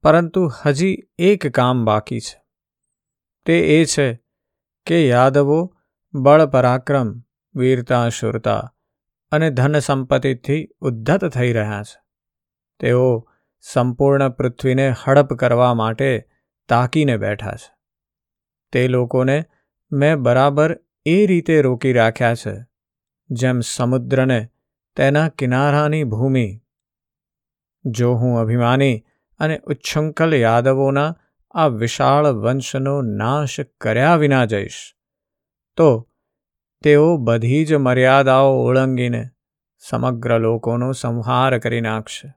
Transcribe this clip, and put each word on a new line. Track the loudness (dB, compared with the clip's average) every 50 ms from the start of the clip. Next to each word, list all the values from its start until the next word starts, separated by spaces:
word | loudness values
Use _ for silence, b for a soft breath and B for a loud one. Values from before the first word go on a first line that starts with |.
| 4
પરંતુ | 4 4 4 2 0 -2 -2 -2 -2 -4 -2 -2
હજી | -2 0 0 0 -2 -2 -4 -10 _ _
એક | 0 2 2 2 2 -2 -4 -2
કામ | 0 0 0 0 0 0
બાકી | 0 0 0 -2 -4 -10 -10
છે. | -10 -12 -18 _ _ _ _ _ _ _ _ _ _ _ _ _ _ _ _ _ _ _ _ _ _
તે | 0 0 2 2 4 4 2
એ | 2
છે | 2 0 -2 -2 -2 -4 -8 _ _ _ _ _ _ _ _ _ _ _ _ _
કે | -2 0 2 2
યાદવો | 2 4 4 4 4 4 2 2 2 2 0 -2 -4 _ _ _ _ _ _ _ _ -8
બળ | 0 4 6 6 6 6
પરાક્રમ, | 4 2 2 2 2 0 -2 -2 -2 -2 -2 -2 -4 -6 -10 -18 _ _ _ _ _ _
વીરતા | -2 0 0 0 0 0 -2 0 0 0 -2
શુરતા | -4 -4 -6 -6 -6 -4 -2 -2 -2 -2 -4 -10 _ _ _ _ _ _ _ _ _ _ _ _
અને | -2 0 0 0
ધન | 0 0 0 2 0 0
સંપત્તિથી | 0 0 -4 -4 -2 -2 -2 0 0 -2 -4 -4 _ -4 -4 -4 -6 -10 _ _
ઉદ્ધત | -6 -6 -6 -4 -2 -2 -2 0 -2
થઈ | -4 -4 -2 -2 0 0
રહ્યા | -2 -2 -4 -6 -10 -10
છે. | -14 -20 _ _ _ _ _ _ _ _ _ _ _ _ _ _ _ _ _
તેઓ | -2 0 2 2 2 2 0 -2 -4 _ _ _ _ _ _ _
સંપૂર્ણ | _ -6 -2 -2 -2 -2 -2 0 2 2 2 2 0 -2
પૃથ્વીને | -2 -4 -6 -6 -4 -4 -4 -2 0 0 0 0 -2 -4 -2
હડપ | 2 2 2 2 2 -2
કરવા | -2 0 0 2 2 2 2 2
માટે | 0 -2 -4 -2 -2 -2 -2 -2 -4 -6 _ _ _ _ _ _ _ _
તાકીને | -2 0 0 0 0 0 0 0 0 0
બેઠા | -2 -2 -4 -6 -6 -8 -12
છે. | -12 -12 -16 -20 _ _ _ _ _ _ _ _ _ _ _ _ _ _ _ _ _ _ _ _
તે | -2 -2 0
લોકોને | 2 0 0 -2 0 0 0 0 0 0 -2 -4 _ _ _ _ _ _ _ _ _
મેં | -2 0 2 2 2
બરાબર | 2 0 2 2 4 2 2 2 2 0 0 -2 -6 _ _ _ _ _
એ | 0 2 2 4
રીતે | 2 2 0 0 2 2 2
રોકી | 2 2 0 0 -2 0 2
રાખ્યા | 2 2 2 0 0 -2 -2 -2
છે, | -2 -6 -10 -12 -12 -16 _ _ _ _ _ _ _ _ _ _ _ _ _
જેમ | -6 -4 -2 -2 0 -2
સમુદ્રને | -4 -6 -6 -4 -2 -2 -2 -2 -2 -2 -2 0 0 0 0 -2 -4 -8 _ _ _ _ _ _ _ _ _
તેના | -2 0 2 2 2 0 -2
કિનારાની | -4 -4 -4 -2 0 0 0 2 0 0 0 0 -2 -2 -4
ભૂમિ. | -4 -4 -4 -2 0 0 0 -2 -2 -6 -14 _ _ _ _ _ _ _ _ _ _ _ _ _ _ _ _ _ _ _ _ _ _ _ _ _
જો | -10 -4 -2 0 0 0
હું | 0 0 0 0 0
અભિમાની | 0 0 0 0 0 0 2 2 2 0 0 -4 _ _ _ _ _ _ _ _
અને | -4 -4 -4 -6
ઉચ્છૃંખલ | _ -8 -10 -8 -8 -6 -4 -4 -4 -4 -2 -2 0 0 2
યાદવોના | 2 2 2 2 2 2 2 0 2 0 0 0 0 -2 -2 -6 _ _ _ _ _ _ _
આ | _ 0 0
વિશાળ | 0 0 -2 -4 -6 -2 0 2 2 2 4 2
વંશનો | 2 0 0 -2 -2 -2 -2 -4 -6 -6 -4 -4 -2 -2 -2
નાશ | -4 -4 -4 -4 -2 -2 -2 -2 -2 -4 -6 -8
કર્યા | -10 _ _ _ -4 -2 0 0 2 2 2
વિના | 2 2 2 2 2 2
જઈશ, | 0 -2 -4 -4 -6 -12 -18 -20 -20 _ _ _ _ _ _ _ _ _ _ _ _ _ _ _ _ _
તો | 2 4 4 4 2 -2 _ _ _ _ _ _ _ _ _ _ _ _ _ _ _ 2
તેઓ | 4 6 6 6 4 2
બધી | 2 0 0 0 0 0 0 0 0 0
જ | 2 0
મર્યાદાઓ | 0 2 2 2 4 4 4 4 4 4 4 4 4 4 4 2
ઓળંગીને | 2 0 2 2 2 0 0 -2 -2 -2 -4 -4 -6 -8 -10 _ _ _ _ _ _ _ _ _ _
સમગ્ર | -12 -8 -6 -4 -4 -4 -4 -4 -2 -2 0 0
લોકોનો | 2 0 -2 -2 -2 -4 -4 -2 -4 -4
સંહાર | -6 -6 -6 -6 -6 -6 -4 -2 0 0 0 0 -2 -2
કરી | -4 -4 -4 -4
નાખશે. | -4 -4 -6 -6 -8 -10 -16 -18 -18 -20 -20